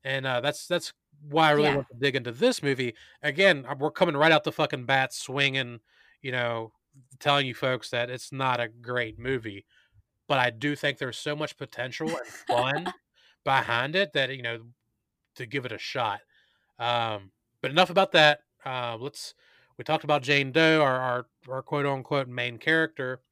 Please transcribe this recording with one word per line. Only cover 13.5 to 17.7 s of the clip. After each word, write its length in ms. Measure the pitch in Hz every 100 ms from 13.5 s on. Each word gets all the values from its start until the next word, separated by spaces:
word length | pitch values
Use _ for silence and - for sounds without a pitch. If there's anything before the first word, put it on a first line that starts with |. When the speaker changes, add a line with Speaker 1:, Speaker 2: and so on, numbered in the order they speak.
| 135 117 117 131 175
Speaker 1:
it 180 | 196
that, 220 | 147 131 135
you 60 |
know, 180 | 120 117 117 _ _ _ _ _ _ -
to 100 | 120
give 200 | 135 123
it 60 |
a 60 | 120
shot. 420 | - 135 113 101 _ _ _ _ _ _
Um, 540 | 120 120 113 104 95 _ _ _
but 100 | 135